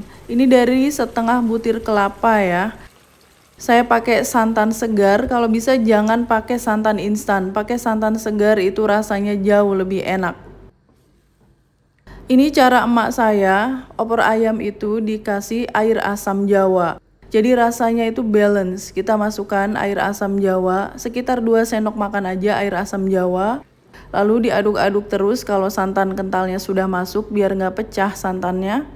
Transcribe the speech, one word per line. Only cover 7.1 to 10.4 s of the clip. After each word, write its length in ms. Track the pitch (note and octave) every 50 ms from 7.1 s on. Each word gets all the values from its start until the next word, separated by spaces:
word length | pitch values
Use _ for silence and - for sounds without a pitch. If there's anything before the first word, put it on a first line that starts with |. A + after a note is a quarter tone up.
| G#3+ G#3 - - G3+ F#3+ F#3 F#3+ F#3+
Pakai 240 | G#3+ G#3+ G#3+ A#3+
santan 400 | A#3+ - A#3 A3 G#3+ A3 G#3+ A3
segar 400 | A3 - A3 G#3+ G3+ G#3 G#3+ G#3+
itu 240 | G3+ F#3 G3+ F#3+ G#3+
rasanya 560 | G#3+ G#3 G3+ G#3+ A3 - G#3 G3 G3+ G#3 G#3
jauh 400 | G3 F#3+ G#3 G3+ G#3 G#3 G3+ G3
lebih 240 | F#3+ F#3 F#3 G3 F#3
enak. 320 | - - F#3 F#3+ F#3 E3+ - -